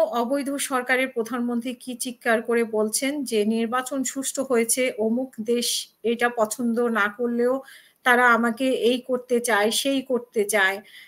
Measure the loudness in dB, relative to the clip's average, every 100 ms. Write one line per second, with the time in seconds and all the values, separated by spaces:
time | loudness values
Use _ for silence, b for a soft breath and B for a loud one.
0 | 2 0 0 -2 -2 -6 -2 -4 0 0
1 | 0 -2 -4 -2 -2 -2 -4 -8 -10 -8
2 | -8 -4 0 2 2 0 2 0 0 0
3 | -2 -2 -2 0 2 0 0 -2 -2 -4
4 | -4 -4 -6 -4 0 0 2 0 0 0
5 | -2 0 -4 -8 -2 0 0 -4 -8 _
6 | -4 0 -2 0 -2 0 -2 0 0 2
7 | 0 0 -2 0 0 0 B B B B
8 | 2 6 6 4 2 0 0 2 2 0
9 | -2 -4 0 -2 2 2 2 0 0 -2
10 | 0 -4 -2 -2 0 2 2 0 B B